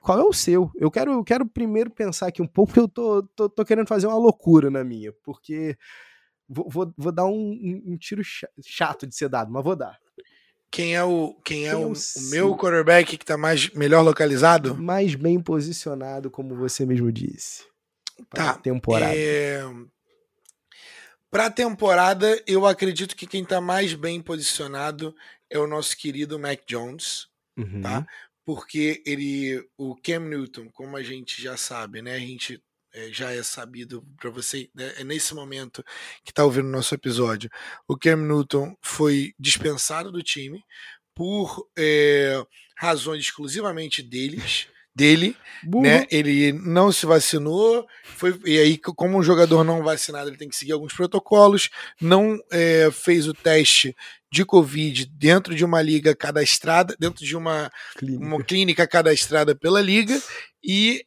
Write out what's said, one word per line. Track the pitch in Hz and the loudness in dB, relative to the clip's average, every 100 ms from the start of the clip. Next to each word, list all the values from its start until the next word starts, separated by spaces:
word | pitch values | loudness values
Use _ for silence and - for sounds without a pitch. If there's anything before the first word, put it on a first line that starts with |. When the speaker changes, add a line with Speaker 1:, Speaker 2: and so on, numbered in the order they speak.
Speaker 1:
Qual | - 190 | 0 4
é | |
o | 381 | 4
seu? | - - 180 175 - | 2 2 2 2 0
Eu | 156 | -2
quero, | 220 269 | 0 0
eu | 262 | 0
quero | 196 240 240 | 0 0 0
primeiro | - 226 214 233 | -4 -2 -2 -2
pensar | - 208 170 185 | -4 -6 -4 -6
aqui | - | -4
um | 170 | -4
pouco, | - 202 | 2 4
porque | - | 6
eu | 233 | 4
tô, | - 226 202 | 0 -2 -2
tô, | 196 - 208 | -2 -4 -4
tô | - | -2
querendo | 214 220 214 | 0 0 0
fazer | 220 202 | 0 0
uma | 220 | 4
loucura | 233 - - 160 139 | 4 4 6 6 6
na | 139 | -2
minha, | 127 117 107 104 | -6 -10 -14 -16
porque | - 139 - 156 156 135 _ - - _ _ _ - | -18 -18 -12 -8 -8 -10 _ -20 -20 _ _ _ -16
vou, | 131 165 | -12 -8
vou, | 143 180 170 | -6 -8 -6
vou | 151 | -6
dar | 170 185 | -2 -2
um, | |
um, | 214 214 220 190 185 190 | -2 -6 -8 -8 -8 -10
um | 175 | -12
tiro | - 208 | -10 -10
cha-, | 202 - - _ | -10 -12 -16 _
chato | - - 160 147 135 | -14 -4 -4 -4 -12
de | |
ser | - 143 | -8 -6
dado, | 123 110 | -4 -6
mas | 123 | -6
vou | 139 180 | -4 -4
dar. | 113 - _ _ - _ _ _ - | -6 -14 _ _ -20 _ _ _ -16
Speaker 2:
Quem | - 170 170 | -8 -4 -2
é | |
o, | 180 170 156 - | 0 0 -2 -8
quem | - 156 151 | -10 -8 -4
é | |
Speaker 1:
Quem | 156 | -4
é | |
Speaker 2:
o, | 156 | -4
Speaker 1:
o | |
Speaker 2:
o | |
Speaker 1:
seu? | 147 - 135 131 | -6 -8 -10 -6
Speaker 2:
meu | 151 196 196 | 0 0 2
quarterback | 190 170 156 175 165 160 | 0 2 6 6 6 -4
que | |
tá | - 151 | -6 -4
mais, | 156 160 135 | 0 0 -2
melhor | 147 143 160 | 0 4 6
localizado? | 160 151 156 135 160 170 135 | 6 4 2 4 6 6 2
Speaker 1:
Mais | 143 170 190 202 | -6 -4 0 0
bem | 139 156 180 | 0 0 0
posicionado, | 170 156 147 165 156 139 135 135 135 | 0 -4 -4 -8 -10 -10 -10 -10 -12
como | - 135 123 | -12 -12 -6
você | 127 - 131 | -6 -4 0
mesmo | 127 120 | 2 0
disse. | 113 - - - - - _ _ _ - _ - | -2 -6 -10 -16 -18 -20 _ _ _ -20 _ -14
Pra | - 156 | -4 -2
Speaker 2:
Tá, | 127 | -2
Speaker 1:
temporada. | 131 127 120 113 107 | -4 -4 0 2 2
Speaker 2:
é... | 156 151 147 143 139 135 120 120 _ _ _ _ _ _ _ _ _ - - - _ _ | 0 -2 -2 -2 -6 -10 -16 -20 _ _ _ _ _ _ _ _ _ -20 -20 -20 _ _
Pra | 202 220 | -2 -2
temporada, | 220 240 208 208 180 180 196 214 220 208 | 0 -4 0 2 4 4 2 0 0 0
eu | 190 196 | 2 2
acredito | 190 190 160 190 - | 2 -2 -4 -8 -12
que | 185 | -10
quem | 196 | -8
tá | 180 185 | -4 -4
mais | 180 185 196 | -2 -2 -2
bem | 160 165 170 | -4 -8 -8
posicionado | 165 165 147 - 143 139 147 147 156 156 - - - | -8 -8 -6 -6 -8 -8 -10 -8 -12 -14 -20 -20 -10
é | 147 | -4
o | 151 | -4
nosso | 151 151 - | -4 -6 -8
querido | 151 139 147 151 | -8 -8 -8 -8
Mac | 143 139 - | -8 -8 -8
Jones, | 117 120 151 - - - _ _ - | -10 -10 -12 -10 -10 -14 _ _ -14
Speaker 1:
Uhum. | 107 101 | -12 -10
Speaker 2:
tá? | 98 127 156 - - _ | -8 -8 -10 -16 -20 _
Porque | - 143 - 151 151 156 147 | -12 -12 -10 -6 -4 -4 -8
ele, | 143 143 139 135 127 - - | -8 -6 -6 -6 -8 -10 -14
o | 135 | -14
Cam | 127 - 170 | -12 -8 -6
Newton, | 160 147 131 - 113 | -6 -10 -12 -14 -20
como | - 135 139 | -20 -18 -14
a | |
gente | 123 131 120 - | -14 -16 -14 -14
já | 127 127 | -12 -10
sabe, | - 120 110 110 | -10 -10 -14 -14
né? | 120 | -12
A | 127 | -12
gente, | 123 127 - 123 _ _ _ | -12 -12 -14 -14 _ _ _
é, | 110 113 | -20 -16
já | 107 127 | -12 -10
é | 123 | -8
sabido | 117 - 120 123 120 120 - 139 | -10 -12 -16 -18 -16 -18 -20 -16
pra | 123 | -14
você, | 120 123 139 127 | -10 -10 -10 -12
né? | 127 131 - | -16 -16 -14
É | |
nesse | 135 151 - | -10 -6 -6
momento | 156 139 135 127 - - - - - | -8 -14 -14 -16 -18 -18 -18 -18 -20
que | - | -10
tá | - | 2
ouvindo | 147 127 135 | 2 2 -2
o | |
nosso | 131 123 | -4 -4
episódio. | 147 131 120 120 107 110 - - - - | -6 -6 -2 -2 -4 -10 -16 -18 -16 -8
O | 139 | -2
Cam | 160 160 | 2 2
Newton | 151 151 139 143 143 196 | 0 -2 0 -2 -4 -10
foi | - - 151 139 139 - | -10 -2 0 0 -2 -6
dispensado | 131 - 151 139 - 156 185 | -2 -2 -2 -4 -6 -6 -10
do | 175 | -10
time | 160 151 135 175 _ - - - _ | -8 -8 -8 -16 _ -20 -20 -20 _
por, | - 175 208 180 - - - | -10 -6 -4 -4 -8 -14 -2
é, | 156 151 147 143 139 135 127 _ _ - | 2 4 4 4 2 -2 -8 _ _ -6
razões | 139 156 131 156 | -2 -2 -2 -6
exclusivamente | - - 147 165 208 165 160 - | -8 -10 -10 -8 -6 -6 -6 -8
deles, | 123 123 135 151 - - - _ | -8 -8 -8 -8 -6 -6 -8 _
Speaker 1:
<laughs> | _ | _
Speaker 2:
dele, | - 147 160 185 247 - - | 4 6 6 4 -4 -16 -16
Speaker 1:
Burro. | 160 208 | -4 2
Speaker 2:
né? | 269 156 269 | 6 6 4
Ele | 156 147 143 143 | 0 2 2 2
não | 143 180 170 202 | 0 0 4 4
se | - 160 | 2 4
vacinou, | 160 - 160 147 175 220 233 226 - | 4 4 -2 -2 0 2 2 -2 -16
foi, | - - 180 185 | -20 -4 -2 -2
e | 185 156 | 0 4
aí, | 151 | 6
c-, | 156 - | 4 -4
como | 170 180 196 | -4 0 2
um | |
jogador | 165 175 170 160 | 4 6 6 6
não | 160 165 | 4 0
vacinado, | 156 151 - 147 143 | -2 -4 -6 -8 -10
ele | 139 | -12
tem | 147 | -12
que | - | -10
seguir | 139 | -4
alguns | 151 151 | -6 -6
protocolos, | - 180 190 - 208 202 202 - - - - | -4 -2 -2 4 8 10 8 0 -6 -16 -4
não, | 160 190 214 214 - | 4 4 4 -2 -4
é, | 170 165 160 156 | 0 4 6 4
fez | 147 - 175 151 | 2 2 2 2
o | |
teste | 151 170 156 143 - 131 - - - _ | -2 4 4 6 4 2 -4 -18 -20 _
de | - | -2
covid | 190 190 147 143 156 127 131 | 6 6 6 0 -4 -4 -6
dentro | 151 147 180 185 | 0 4 4 4
de | 160 | -2
uma | 175 165 | 2 2
liga | 156 156 151 | 2 2 2
cadastrada, | 147 143 147 147 - 156 165 180 170 | 2 -2 -2 0 0 2 2 2 0
dentro | 165 170 | -6 -6
de | 147 165 | -8 -6
uma | 165 156 151 - - - | -4 -4 -6 -12 -18 -10
Speaker 1:
Clínica. | 135 127 | -8 -6
Speaker 2:
uma | 151 156 | -6 -6
clínica | 131 190 190 165 170 | -2 0 2 2 4
cadastrada | 175 160 151 - 151 151 | 4 6 4 2 2 2
pela | 143 165 196 | 2 4 4
liga, | 196 202 214 269 - - - _ | 4 4 4 0 -4 -14 -16 _
e | - 196 214 240 | -2 2 4 2